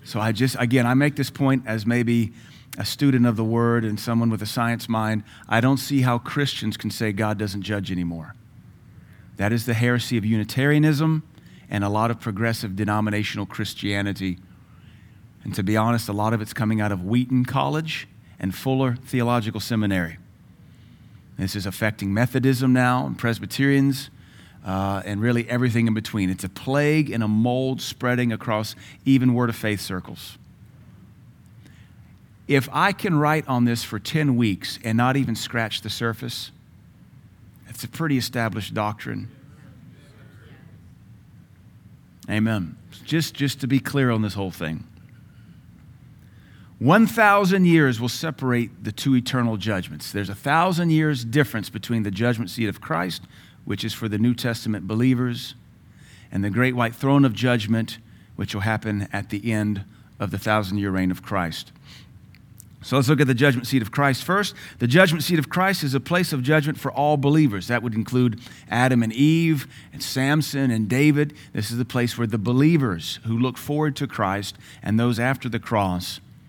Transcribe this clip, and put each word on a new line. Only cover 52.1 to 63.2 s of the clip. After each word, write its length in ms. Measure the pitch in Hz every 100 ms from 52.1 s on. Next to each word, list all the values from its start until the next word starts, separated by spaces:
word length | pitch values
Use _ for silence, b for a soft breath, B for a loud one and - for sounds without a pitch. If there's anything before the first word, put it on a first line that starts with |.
judgment 380 | 95 120 110 95
seat 180 | - 107
of 140 | -
Christ, 420 | - 160 180 160 - B B B
which 220 | - 101 113
is 80 |
for 160 | - 113
the 80 | 104
New 160 | 120
Testament 520 | 120 127 113 110 107 92
believers, 720 | 110 127 123 123 120 - - - - - B B B B
and 140 | 101
the 60 | 101
great 260 | 101 127 123
white 180 | 113
throne 300 | 113 135 143
of 100 | 139
judgment, 640 | 104 127 123 104 113 110 - B B B -
which 180 | 101
will 80 | 104
happen 460 | 101 107 110 104 101
at 160 | 101 95
the 220 | 104 113
end 340 | 107 107 98 98 B B -
of 120 | 104
the 60 | 95
thousand-year 540 | 110 107 95 101 101
reign 200 | 95 92
of 100 | 90
Christ. 500 | - 101 85 80 - - B B B - - - - - - -
So 160 | - 131
let's 100 | 127
look 140 | 156